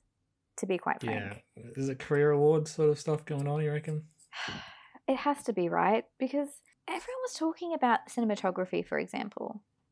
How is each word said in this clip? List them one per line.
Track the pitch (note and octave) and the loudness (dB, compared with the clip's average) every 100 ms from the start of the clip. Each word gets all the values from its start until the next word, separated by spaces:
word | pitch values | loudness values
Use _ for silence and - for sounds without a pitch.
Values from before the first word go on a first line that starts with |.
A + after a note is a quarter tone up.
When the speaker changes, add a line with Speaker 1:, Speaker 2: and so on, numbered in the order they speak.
| _ _ _ _ _ - | _ _ _ _ _ -8
Speaker 1:
to | G3 | -2
be | F3+ | -2
quite | - - | 0 -2
frank. | A#2 G#2+ G2+ G#2+ _ - | -2 -4 -6 -10 _ -20
Speaker 2:
Yeah. | A#2+ | -12
Is | C3 C3+ | -4 -4
it | C3 | -4
career | - D3 D3 | 0 4 4
awards | D3 D3+ D#3 D#3 | 6 6 6 2
sort | - D3+ | 2 2
of | D3 | 4
stuff | - D3+ | 0 -2
going | - C#3+ C#3+ | -2 -4 -2
on, | D3+ | 0
you | D3+ | 0
reckon? | D3+ D#3+ D#3 - _ _ - - | -2 -4 -6 -8 _ _ -10 -8
Speaker 1:
<sighs> | - - - - - - | -8 -12 -20 -20 -8 -4
It | C4 | 0
has | D4 C#4+ | 0 0
to | - | -2
be, | G3+ E3+ | 0 2
right? | E3+ F3+ A3+ - - | 4 4 4 0 -4
Because | C4 C#4+ C#4+ - _ _ - | -2 0 -2 -8 _ _ -10
everyone | F#4+ - B4+ | -8 -8 -6
was | B4 | -6
talking | - D#4+ - F4 | -2 -4 -2 -6
about | D#4+ B3 A3+ - | 0 4 2 0
cinematography, | - A3+ G3+ F#3+ F3+ F#3 E3+ E3 | -2 0 0 0 -2 -2 -4 -2
for | D3+ | -4
example. | - - G#3 - - G#3 - _ _ | -4 -6 -8 -8 -10 -10 -16 _ _